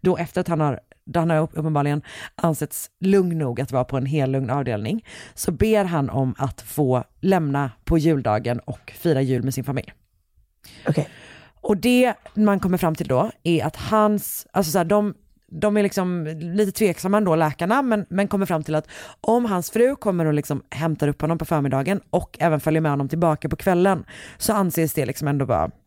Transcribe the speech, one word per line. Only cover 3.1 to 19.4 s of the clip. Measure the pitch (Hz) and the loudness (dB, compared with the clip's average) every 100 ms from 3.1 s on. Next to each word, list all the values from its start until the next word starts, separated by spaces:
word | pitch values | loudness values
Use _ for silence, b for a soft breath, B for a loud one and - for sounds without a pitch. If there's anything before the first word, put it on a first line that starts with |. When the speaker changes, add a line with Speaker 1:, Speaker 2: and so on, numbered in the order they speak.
| 196 180 165 | 4 2 0
Speaker 1:
nog | 139 120 | -2 -4
att | 135 | -2
vara | 131 | -2
på | 127 139 | -2 -2
en | 135 | -2
hel | 151 135 | 0 0
lugn | 135 127 | 0 -2
avdelning, | 135 127 107 107 214 B B B | -2 -2 -4 -2 -4 B B B
så | B - | B -6
ber | 165 220 214 185 | 0 2 2 2
han | 170 139 | 0 -2
om | - 131 - | 0 -2 -2
att | 131 - | -6 -6
få | - - 139 127 - _ | -10 -2 0 0 -2 _
lämna | 185 190 151 139 139 - - | 2 2 2 -2 -4 -8 0
på | 160 | 2
juldagen | 156 147 117 107 117 120 | 4 2 2 0 0 -4
och | - - - - | -6 -14 -14 -6
fira | 175 139 | 0 2
jul | 135 127 | 2 0
med | 123 | -2
sin | 135 | -4
familj. | 131 131 - - _ _ _ _ _ _ B B - | -6 -6 -8 -18 _ _ _ _ _ _ B B -2
Speaker 2:
Okej. | 151 147 B B B B B | -2 -2 B B B B B
Speaker 1:
Och | - 202 | -2 0
det | 240 247 247 208 - | 4 4 4 0 -8
man | - 214 196 | 2 2 4
kommer | 185 180 | 2 0
fram | 165 160 | 0 -2
till | - | 0
då | 127 214 - | 0 0 -2
är | 165 165 156 | 0 0 0
att | - | -6
hans, | - 220 214 208 - - - | 0 2 4 2 -4 -10 -4
alltså | - 175 | -2 0
så | 175 | 0
här, | 170 | 2
de, | 208 208 - _ _ _ | 2 0 -4 _ _ _
de | 165 208 208 | -2 0 2
är | |
liksom | 202 196 180 180 156 160 | 2 0 -2 -2 -6 -8
lite | 170 190 202 | -4 0 0
tveksamma | - 214 170 185 202 | 2 0 0 0 2
ändå, | 202 165 | 4 4
läkarna, | 156 135 175 247 | 2 0 0 0
men, | 269 214 185 | 2 -2 -2
men | 190 202 | -2 0
kommer | 202 196 | 0 0
fram | 165 | -2
till | 151 156 | -2 -4
att | - B B B | -4 B B B
om | - 233 | 0 2